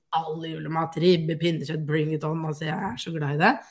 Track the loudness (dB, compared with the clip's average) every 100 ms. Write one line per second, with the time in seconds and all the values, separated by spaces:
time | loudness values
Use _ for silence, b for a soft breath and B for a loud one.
0 | _ -4 -2 -6 -6 -8 -4 -2 -2 2
1 | 6 6 4 0 0 0 -2 -4 0 0
2 | 2 0 -2 -2 -4 -4 -4 -4 -4 -6
3 | -6 -4 -2 4 4 4 B